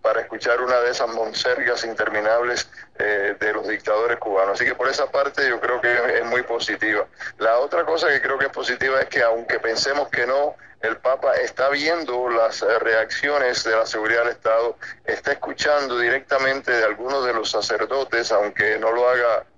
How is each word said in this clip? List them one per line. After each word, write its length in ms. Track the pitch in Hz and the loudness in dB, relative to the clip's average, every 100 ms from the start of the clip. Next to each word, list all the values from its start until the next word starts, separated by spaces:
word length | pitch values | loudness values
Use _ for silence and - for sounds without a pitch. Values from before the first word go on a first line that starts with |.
para 200 | 135 - | 0 0
escuchar 400 | - 113 - 120 | -4 -4 0 0
una 200 | 127 123 | 2 2
de 100 | 120 | 2
esas 160 | 117 113 | 0 -4
monsergas 760 | 117 113 - 127 123 120 120 117 | -2 -4 -2 -2 0 0 -2 -4
interminables, 840 | 110 107 107 107 117 120 110 - - - - | -4 -2 0 2 2 2 -4 -6 -14 -20 -4
eh, 380 | 107 104 101 101 | -2 0 -2 -2
de 140 | 107 | -2
los 140 | 107 107 | -2 -4
dictadores 500 | 107 - 107 117 120 | -4 0 0 0 -2
cubanos. 380 | 110 98 98 98 | 0 2 2 2
Así 100 | 127 | 0
que 100 | 127 | 0
por 140 | 127 | -2
esa 200 | 135 139 | 0 0
parte 380 | 143 139 - 135 | 0 0 0 0
yo 140 | 117 | 0
creo 180 | - 123 | -2 0
que 140 | 123 | 2
es, 80 | 120 120 117 | 2 2 0
es 60 | 117 | 0
muy 160 | 123 | -2
positiva. 600 | 123 117 - 104 110 104 98 - - - | -2 -4 -2 -2 0 0 -2 -8 -14 -2
La 220 | 110 117 | 2 2
otra 260 | 143 170 156 | 2 0 0
cosa 240 | - - | 0 2
que 120 | 139 | 0
creo 160 | - 135 | 0 -2
que 80 | 139 | -2
es 40 | |
positiva 480 | - 127 127 135 135 | -4 -6 -2 0 0
es 80 | 131 | 0
que 160 | 135 | 2
aunque 360 | 117 113 120 117 | 2 2 -2 -2
pensemos 500 | 117 113 139 143 143 | 0 -2 0 -2 -2
que 180 | - 123 | -2 0
no, 280 | 135 143 - - - | 2 0 -4 -20 -6
el 160 | 113 110 | -4 -2
Papa 360 | 127 135 - - | 0 2 2 2
está 340 | 120 - 135 | 0 0 0
viendo 600 | 143 151 170 143 123 123 | 2 0 -2 -2 -2 0
las, 320 | 120 113 - | 2 2 2
eh, 160 | 123 113 | 0 2
reacciones 840 | 113 113 110 - 147 - 127 120 | 2 2 0 -2 0 2 0 0
de 120 | 123 110 | 0 2
la 100 | 110 | 0
seguridad 320 | 110 110 117 | -2 0 2
del 140 | 117 | 2
Estado, 440 | 113 117 113 117 - - - - | 0 0 2 0 -4 -14 -10 -6
está 260 | 107 - | -4 -2
escuchando 680 | 139 - - 147 147 139 123 | -4 -6 -4 0 0 0 0
directamente 760 | 120 131 - 139 135 135 127 | 0 0 0 0 0 0 0
de 120 | 120 | 2
algunos 420 | 107 107 127 139 123 | 2 0 -2 0 0
de 80 | |
los 160 | 113 107 | -2 -2
sacerdotes, 840 | 110 101 107 - 135 135 - - | -2 -2 -2 0 -2 0 -2 2
aunque 460 | 107 104 - 107 107 | 2 2 0 0 0
no 140 | 113 | 0
lo 180 | 117 123 | 2 2
haga 360 | 127 120 107 - | 4 2 0 -4